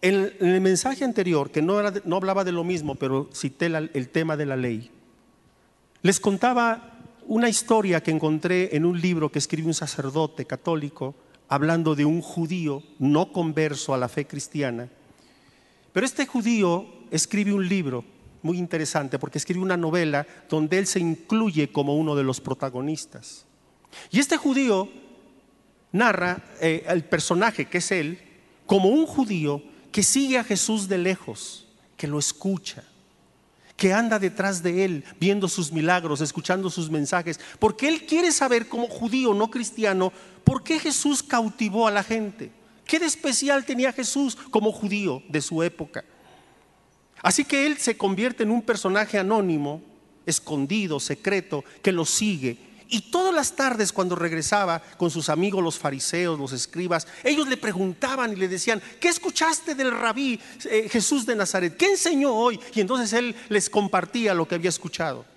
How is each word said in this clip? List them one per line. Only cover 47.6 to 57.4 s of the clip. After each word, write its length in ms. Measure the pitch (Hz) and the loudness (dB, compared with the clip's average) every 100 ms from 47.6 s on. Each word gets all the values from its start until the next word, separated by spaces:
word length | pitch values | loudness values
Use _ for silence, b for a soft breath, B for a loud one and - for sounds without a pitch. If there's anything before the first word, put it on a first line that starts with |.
| 285 | 2
él 100 | 294 | 0
se 200 | - 220 | -2 0
convierte 460 | 196 190 240 240 | 0 0 -2 0
en 80 | 220 | 0
un 120 | 233 | 0
personaje 560 | 226 220 190 196 214 208 | 0 -2 0 0 0 0
anónimo, 640 | 190 220 196 156 143 151 - - _ _ - | 0 0 2 0 -2 -6 -12 -20 _ _ -4
escondido, 720 | 165 - 151 139 208 196 147 | -4 -2 -4 -2 -2 0 -4
secreto, 640 | - 143 - 196 - 147 - B | -4 -4 -2 -2 -2 -8 -8 B
que 100 | - | 0
lo 120 | 180 | 0
sigue. 520 | 156 - 214 180 131 117 B B B | 0 0 0 -2 -4 -6 B B B
Y 140 | 233 - | -6 -2
todas 200 | 339 370 | 0 2
las 200 | 339 277 | 2 0
tardes 400 | - 262 233 196 | 0 -2 0 -2
cuando 240 | - 185 175 | 0 -2 0
regresaba 640 | 170 160 151 208 190 165 B - | -2 -2 0 0 0 -2 B -2
con 140 | 175 | -2
sus 180 | 156 151 | -2 -2
amigos 340 | 156 196 190 | 0 2 2
los 160 | 170 147 | -2 -2
fariseos, 600 | 151 139 - 165 175 156 | -4 -4 -4 -2 -2 -2
los 140 | 135 | -4
escribas, 540 | 127 - 165 180 170 - B | -6 -8 -6 -2 -2 -4 B
ellos 240 | 254 302 | 0 0